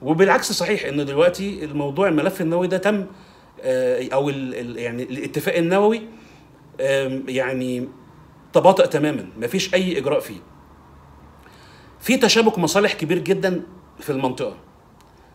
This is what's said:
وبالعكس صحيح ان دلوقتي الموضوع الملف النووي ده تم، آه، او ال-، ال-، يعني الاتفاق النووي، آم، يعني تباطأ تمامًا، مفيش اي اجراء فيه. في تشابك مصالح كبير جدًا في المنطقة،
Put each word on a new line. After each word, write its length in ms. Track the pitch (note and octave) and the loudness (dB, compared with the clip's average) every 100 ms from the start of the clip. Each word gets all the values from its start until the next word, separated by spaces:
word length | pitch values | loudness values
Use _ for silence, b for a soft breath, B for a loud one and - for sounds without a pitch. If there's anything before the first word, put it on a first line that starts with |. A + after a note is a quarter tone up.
وبالعكس 500 | B2+ D#3+ G3 B3+ - | -2 4 6 4 0
صحيح 320 | - - G#3 | -2 0 -2
ان 200 | C#3 C#3+ | -2 -4
دلوقتي 600 | C#3 C#3 F3 F3 G3 - | -2 4 4 2 -6 -6
الموضوع 440 | D3+ D3 C#3+ C#3 G3 | -6 -4 -4 0 2
الملف 320 | D3+ F3 F#3 | 2 0 -2
النووي 260 | D#3+ F3 F3+ | -2 0 0
ده 100 | F#3 | 0
تم، 300 | G3 G#3 F#3 B B B B - | 0 -2 -4 B B B B -8
آه، 480 | C3 B2+ B2+ B2 C3 | -2 0 0 0 0
او 160 | C3+ C#3+ | -2 -2
ال-، 260 | C#3 C3 | -4 -6
ال-، 240 | A#2+ A#2+ A2+ | -8 -10 -8
يعني 240 | A#2+ A#2+ | -8 -6
الاتفاق 540 | B2+ B2+ C3+ D3+ F#3 F3 | -8 -8 -6 -4 -2 0
النووي، 460 | E3 G3 G#3 A3+ - B B B B - - - | 2 4 2 0 -6 B B B B -20 -20 -6
آم، 440 | C3+ C3+ C3 C3+ C3 | 0 0 -2 -6 -4
يعني 600 | C3 B2+ C3 B2+ B2 C3 - - - - - - | -4 -2 -4 -4 -4 -8 -12 -20 -20 -20 -20 0
تباطأ 340 | D#3+ F3 F#3 F3 | 6 6 6 2
تمامًا، 400 | D3 D3 C3 F#2 A2 | 2 0 -2 -8 -10
مفيش 360 | A#2 F#3 - | -4 -4 0
اي 240 | F3+ F#3 D#3 | 0 0 -2
اجراء 220 | C3 F#3+ | -2 -2
فيه. 200 | - G2 - - - - - - - - - - B B B B B B | -4 -14 -18 -20 -20 -20 -20 -20 -20 -20 -20 -20 B B B B B B
في 160 | - B3+ | 0 4
تشابك 420 | G#3+ A3+ A3 F#3+ | 4 6 4 4
مصالح 340 | D#3+ G3 G#3 | 2 2 2
كبير 260 | - D#3+ F3 | 0 -2 -2
جدًا 440 | D#3+ F#3 F#3+ F3+ - - - - | 0 0 0 -2 -6 -18 -20 -12
في 120 | - | -6
المنطقة، 460 | C3+ C3 B2+ A#2 - - - - - - b b | -4 -4 -4 -8 -8 -20 -20 -20 -20 -20 b b